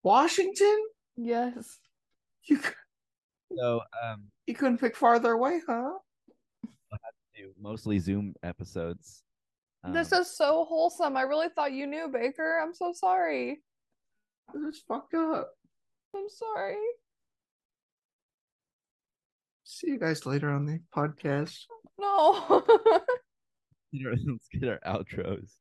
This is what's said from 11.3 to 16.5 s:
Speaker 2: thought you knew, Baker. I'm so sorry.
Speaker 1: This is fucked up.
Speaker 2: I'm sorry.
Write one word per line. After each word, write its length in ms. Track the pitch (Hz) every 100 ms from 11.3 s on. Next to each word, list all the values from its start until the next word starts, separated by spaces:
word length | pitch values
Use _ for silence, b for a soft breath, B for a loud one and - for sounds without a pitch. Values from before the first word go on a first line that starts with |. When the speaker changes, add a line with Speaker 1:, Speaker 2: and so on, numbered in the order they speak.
| 302 330
Speaker 2:
thought 240 | 330 294
you 140 | 269 277
knew, 220 | 302 320
Baker. 480 | 254 240 285 320 330
I'm 120 | 320
so 180 | 349 349
sorry. 680 | 349 370 370 339 277 240 294 _ _ _ _ _ _ _ _ -
Speaker 1:
This 240 | 285 302 -
is 60 | _
fucked 280 | 254 -
up. 360 | 330 320 320 - _ _ _ _ _ _
Speaker 2:
I'm 140 | 403 403
sorry. 480 | - 453